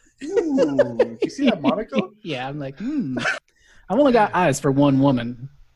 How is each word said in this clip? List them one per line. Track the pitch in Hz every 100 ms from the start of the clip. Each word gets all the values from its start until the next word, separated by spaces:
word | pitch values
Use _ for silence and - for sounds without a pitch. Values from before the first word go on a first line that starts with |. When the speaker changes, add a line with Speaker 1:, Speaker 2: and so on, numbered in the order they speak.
| _ -
Speaker 1:
"Ooh, | 294 415 330 269 294 277 240 240
did | 240 233
you | -
see | - 269
that | 180
monocle?" | 143 175 233 233 370 -
Speaker 2:
<laughs> |
Yeah, | 175 127 135
I'm | 147
like, | 135 143
"Hmm." | 233 302 147 123 - - _ _ _ _ -
I've | 214
only | 285
got | 233 202
eyes | 175 170 131
for | 143
one | 135 143 135
woman, | 139 123 117 123 135 - -